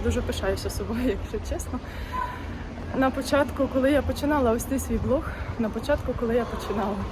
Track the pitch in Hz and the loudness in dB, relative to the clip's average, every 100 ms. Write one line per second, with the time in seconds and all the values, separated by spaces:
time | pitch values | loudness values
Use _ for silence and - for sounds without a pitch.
0 | 226 240 226 240 196 196 - - 196 226 | 2 0 0 -2 0 0 -2 -4 -4 0
1 | 247 196 - 214 - 302 - 247 - - | 0 0 -2 -6 -4 -4 -4 -6 -6 -10
2 | - 494 508 - - - - - - 269 | -6 -4 -4 -4 -8 -8 -8 -8 -6 2
3 | 262 262 254 285 294 - 269 269 262 285 | 2 2 2 4 2 2 2 4 4 4
4 | 240 247 285 294 247 233 240 269 - 226 | 2 0 2 4 4 2 0 -2 0 0
5 | 208 262 320 - - - 220 226 220 294 | 2 2 0 -6 -6 -2 -2 -2 0 0
6 | - 247 233 233 226 - - 208 202 196 | 2 -2 2 2 0 -4 -4 -2 0 -2
7 | 196 | -4